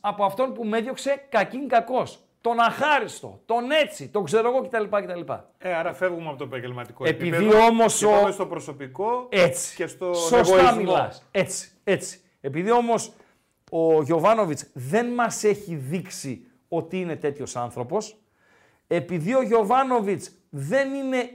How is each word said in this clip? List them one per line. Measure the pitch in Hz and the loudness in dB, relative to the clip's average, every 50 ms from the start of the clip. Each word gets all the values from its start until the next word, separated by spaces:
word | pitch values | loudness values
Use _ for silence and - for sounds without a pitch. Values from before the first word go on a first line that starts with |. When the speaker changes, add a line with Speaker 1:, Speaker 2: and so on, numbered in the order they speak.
Speaker 1:
από | - 208 - 202 202 | -6 -4 -2 0 0
αυτόν | 190 196 - 262 262 - | 0 0 0 -2 -2 -4
που | 233 233 | -6 -6
με | 214 214 233 | -4 -2 -2
έδιωξε | 220 262 254 - - 269 277 277 277 - | -2 -4 -6 -6 -4 -4 -4 -4 -4 -2
κακήν | - 214 190 190 208 262 285 254 | 0 0 0 0 -4 -8 -4 0
κακός. | 247 226 226 - 254 240 160 - - - _ _ _ _ | 2 2 2 2 0 -2 -2 -4 -8 -18 _ _ _ _
Τον | - 233 233 233 | -2 0 2 2
αχάριστο, | 233 220 - - 269 302 294 262 220 170 - - - 107 95 - _ | 2 2 2 0 0 2 2 2 0 -2 -8 -12 -14 -16 -16 -12 _
τον | - 226 240 240 262 | -2 -2 -2 0 0
έτσι, | 302 - - - - - 139 123 | 2 2 2 0 -4 -10 -10 -6
τον | - 208 185 | -4 -4 0
ξέρω | 139 190 226 220 240 | 2 2 2 2 2
εγώ | 247 262 - 262 | 0 0 -2 -2
κτλ, | 240 226 208 185 | -2 -4 -2 -2
κτλ. | 208 208 185 175 180 175 165 139 120 95 - _ _ _ | -2 -4 -4 -4 -8 -10 -8 -8 -8 -10 -10 _ _ _
Speaker 2:
Ε, | - 185 175 | -6 -4 -4
άρα | 165 165 175 151 | -2 -2 -4 -4
φεύγουμε | - 185 185 175 165 165 156 | -2 -2 -2 -2 -4 -8 -8
από | 139 131 | -10 -10
το | 147 | -10
επαγγελματικό | 123 131 123 117 123 123 123 117 - - - 131 | -10 -10 -10 -10 -10 -10 -10 -12 -14 -10 -4 -2
Speaker 1:
Επειδή | 160 151 - 175 175 165 | -2 -2 -2 -2 -2 0
Speaker 2:
επίπεδο | 170 208 214 214 214 226 | 2 4 6 6 8 8
Speaker 1:
όμως | 233 226 226 226 208 - - | 6 6 4 4 4 2 2
Speaker 2:
και | 202 | 2
Speaker 1:
ο | 208 | 4
Speaker 2:
πάμε | 208 202 202 196 | 6 6 4 4
στο | - - 185 | 2 -2 -4
προσωπικό | 151 165 156 131 156 143 131 139 127 131 - 196 226 247 247 247 - | -6 -6 -8 -10 -12 -14 -14 -14 -12 -8 -6 -4 -4 -4 -4 -4 -2
Speaker 1:
Έτσι. | - 196 175 160 - - - - - | 2 4 4 4 2 -2 -8 -8 -8
Speaker 2:
και | - 170 160 | -8 -8 -8
στο | - - 185 180 175 | -8 -6 -4 -4 -2
Speaker 1:
Σωστά | 170 170 165 240 - - 175 190 185 | -2 0 2 4 4 6 6 8 8
Speaker 2:
εγωισμό. | 180 247 226 - | 8 8 6 4
Speaker 1:
μιλάς. | 185 185 180 147 123 - - - _ _ | 2 2 2 2 0 -2 -4 -14 _ _
Έτσι, | - 196 180 - - - - - _ _ _ | -2 -2 -2 -2 -4 -10 -12 -14 _ _ _
έτσι. | 202 185 - - - - - _ _ _ _ | 0 0 0 -2 -6 -14 -16 _ _ _ _
Επειδή | - 139 135 160 180 214 | -10 -8 -6 -2 0 2
όμως | 240 240 240 233 233 202 - - - _ _ _ _ _ _ _ _ _ _ _ | 2 4 4 2 0 0 -2 -6 -16 _ _ _ _ _ _ _ _ _ _ _
ο | - 165 165 165 160 156 147 | -2 0 2 4 4 4 4
Γιοβάνοβιτς | 127 170 160 160 208 226 220 208 160 147 - - - - | 2 2 2 4 4 4 4 2 0 -2 -6 -8 -12 -14
δεν | 143 123 135 180 226 240 | -14 -6 -2 -2 0 0
μας | 240 240 240 233 214 - - - | 0 -2 -2 -2 -2 -2 0 0
έχει | 208 196 208 - 165 170 | 0 0 0 -2 -8 -10
δείξει | 147 127 131 175 185 143 - - - - 139 117 - - _ _ _ _ - | -10 -8 -6 -6 -6 -6 -8 -12 -12 -10 -10 -10 -12 -14 _ _ _ _ -6
ότι | 170 165 151 165 185 185 | -6 -6 -4 -4 -6 -6
είναι | 180 170 151 | -6 -6 -6
τέτοιος | 139 - 147 139 143 120 - - | -6 -4 -6 -6 -6 -8 -10 -8
άνθρωπος, | 123 120 117 - 127 120 120 170 214 214 - - _ _ _ _ _ _ _ _ _ _ _ _ _ _ - | -8 -8 -8 -8 -8 -8 -4 -4 -6 -6 -8 -12 _ _ _ _ _ _ _ _ _ _ _ _ _ _ -2
επειδή | 165 170 - - 180 165 147 196 262 | -2 -2 -2 -2 -4 -4 -2 0 0
ο | 262 | 0
Γιοβάνοβιτς | 247 202 233 226 208 196 247 262 269 254 254 233 202 202 190 143 - - - _ _ _ | 2 2 2 2 2 4 2 2 2 2 0 0 0 0 -2 -4 -6 -10 -20 _ _ _
δεν | - 143 139 147 240 269 277 269 269 | -12 -10 -6 -2 0 0 0 0 -4
είναι | 277 269 262 262 247 240 247 | -6 -4 -4 -2 -2 -4 -4